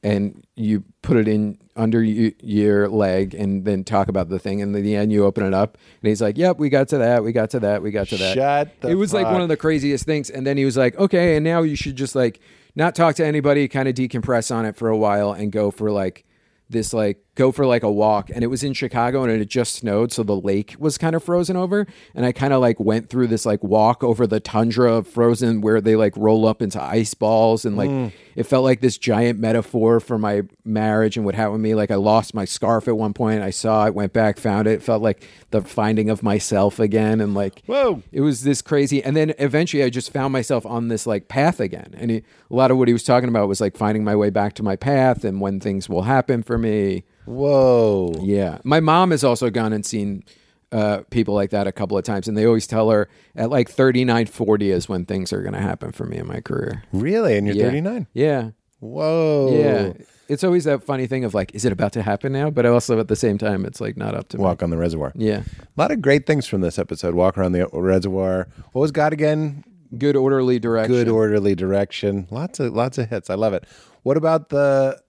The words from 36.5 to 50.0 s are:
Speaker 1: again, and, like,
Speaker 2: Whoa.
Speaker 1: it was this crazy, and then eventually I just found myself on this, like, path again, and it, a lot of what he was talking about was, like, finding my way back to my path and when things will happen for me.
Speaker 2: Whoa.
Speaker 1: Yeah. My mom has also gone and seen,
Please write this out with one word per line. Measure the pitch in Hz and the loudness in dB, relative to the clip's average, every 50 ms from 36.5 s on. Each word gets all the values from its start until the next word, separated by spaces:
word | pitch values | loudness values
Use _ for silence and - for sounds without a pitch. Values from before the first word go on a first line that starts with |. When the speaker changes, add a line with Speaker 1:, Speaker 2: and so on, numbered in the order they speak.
| - 98 98 101 - - | 0 2 2 2 2 0
Speaker 1:
again, | 113 104 98 110 107 107 110 110 | -2 0 2 2 2 2 0 0
and, | 104 104 101 | 0 -2 -2
like, | 98 101 98 - - _ | -2 -4 -4 -6 -10 _
Speaker 2:
Whoa. | - 233 277 277 247 190 127 95 - - | -4 -2 0 0 0 0 -2 -8 -10 -4
Speaker 1:
it | - | -2
was | 139 151 139 113 123 | 0 0 0 0 0
this | 139 143 - | -2 -2 -2
crazy, | - - 156 143 143 135 147 139 113 | -2 -2 0 0 0 2 0 -2 -2
and | 165 160 | 0 0
then | 156 156 156 156 - | 0 0 0 0 -2
eventually | 139 143 123 151 170 175 - 147 139 | -2 0 2 0 0 0 0 0 0
I | 123 | 0
just | 117 127 120 - - | 0 -4 -8 -6 -6
found | 143 131 139 131 | -4 -4 -2 -2
myself | 131 117 - 143 120 - | -2 -2 0 -2 -2 -2
on | 104 117 117 117 117 | -4 -6 -4 -4 -4
this, | 117 107 - | -4 -4 -4
like, | 120 110 101 90 _ | -4 -4 -4 -6 _
path | - 135 143 165 175 - | -2 0 0 0 0 -2
again, | 120 95 87 85 - - 85 - | -4 -6 -6 -10 -16 -18 -16 -8
and | - 117 | -4 -4
it, | 113 110 110 _ _ _ _ _ | -4 -4 -4 _ _ _ _ _
a | - | 2
lot | 120 131 131 | 4 4 4
of | 127 | 6
what | 131 127 120 | 4 4 4
he | 120 | 4
was | 117 - | 2 2
talking | - 127 123 127 123 | 2 2 2 2 2
about | 117 110 101 101 | 0 2 2 0
was, | 98 95 110 | 0 0 -2
like, | 101 - | -2 -2
finding | - 110 104 107 107 107 | 0 -2 0 0 0 0
my | 107 104 | 0 2
way | 104 104 104 | 2 2 2
back | 95 104 101 104 - | 2 0 -2 -2 -4
to | - 107 | -4 -4
my | 104 95 | -4 -4
path | 95 - 127 143 135 131 131 123 - - | -2 -2 0 2 2 4 2 2 0 -2
and | 110 95 98 | -4 -4 -2
when | 98 98 98 98 | -4 -4 -4 -4
things | - 107 98 98 92 - | -4 -4 -4 -4 -4 -4
will | 90 85 92 | -4 -2 0
happen | 110 131 135 123 - 135 117 113 | 2 2 0 2 0 -2 -2 -2
for | - 120 117 | -4 -4 -2
me. | 113 113 107 107 101 98 95 90 92 _ _ _ - | 0 0 0 0 0 0 -2 -4 -6 _ _ _ -16
Speaker 2:
Whoa. | - 120 127 139 143 143 135 131 127 123 120 113 110 104 98 92 87 82 80 | -14 -8 -4 0 2 4 4 6 6 6 4 4 4 2 2 0 -2 -4 -4
Speaker 1:
Yeah. | 92 95 101 101 98 90 78 - - | -2 0 0 0 0 -2 -4 -6 -2
My | 127 143 160 | 2 2 2
mom | 160 156 156 170 185 185 | 4 4 4 4 4 2
has | 165 139 123 | 2 2 2
also | 135 120 113 - 120 | 2 2 2 0 -2
gone | 98 120 113 110 110 | -2 0 -2 -2 -2
and | 107 101 | -4 -4
seen, | - - 110 | -6 -6 -4